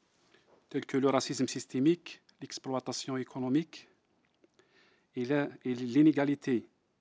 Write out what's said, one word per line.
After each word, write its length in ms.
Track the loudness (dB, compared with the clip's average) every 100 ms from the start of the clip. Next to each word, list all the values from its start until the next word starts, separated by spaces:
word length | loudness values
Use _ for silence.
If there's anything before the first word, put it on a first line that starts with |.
| _ _ _ _ _ _ _
telles 200 | -8 -2
que 100 | 2
le 120 | 4
racisme 380 | 2 0 -2 -2
systémique, 760 | -4 -6 0 2 2 -4 -20 _ _
l'exploitation 760 | -14 -12 -6 -6 -6 -8 -6 -6
économique 680 | -6 -6 0 0 -2 -12 -20 _ _ _ _ _ _ _ _ _ _ _ _ -8
et 100 | -2
la, 220 | -2 -2 -6
et 120 | -6 -4
l'inégalité 920 | 0 6 6 6 0 -2 -2 -2 -4 _ _ _